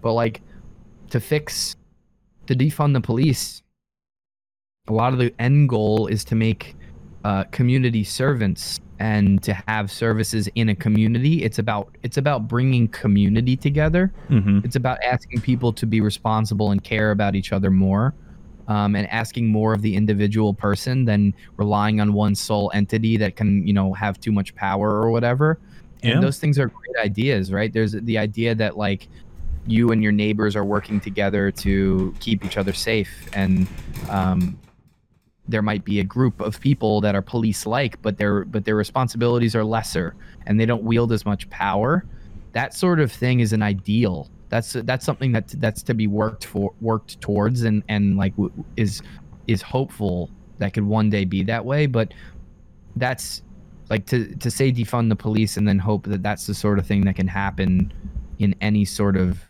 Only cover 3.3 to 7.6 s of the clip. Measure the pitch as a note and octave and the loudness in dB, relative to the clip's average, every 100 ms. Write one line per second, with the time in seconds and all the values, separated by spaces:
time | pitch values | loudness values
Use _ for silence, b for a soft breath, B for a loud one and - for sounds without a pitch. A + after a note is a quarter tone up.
3.3 | B2 - - _ _ _ _ _ _ _ | 0 -4 -12 _ _ _ _ _ _ _
4.3 | _ _ _ _ _ - A2 B2 C3 B2 | _ _ _ _ _ -2 0 2 2 0
5.3 | - A#2+ C#3+ C#3+ A#2 G#2+ G#2+ A2 G#2+ - | 0 4 6 6 4 2 2 0 -2 0
6.3 | A2 A2 A2 - - B - - - G#2 | 0 2 0 -6 -18 B -20 -20 -6 -2
7.3 | G2 G2 - | 0 -2 0